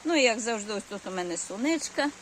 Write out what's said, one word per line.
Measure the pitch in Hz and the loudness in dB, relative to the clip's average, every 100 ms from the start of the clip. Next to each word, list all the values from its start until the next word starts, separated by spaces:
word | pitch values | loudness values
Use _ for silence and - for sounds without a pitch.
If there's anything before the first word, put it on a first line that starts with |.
Ну, | 311 330 | 2 4
як | 254 226 | 4 4
завжди, | 233 220 208 | -2 -2 -2
ось | 202 - | -6 -6
тут | 202 196 | -10 -6
у | |
мене | 185 180 165 | -4 -4 -4
суничка | - 190 277 320 - - 285 - | -6 -2 0 0 -2 -2 -2 -2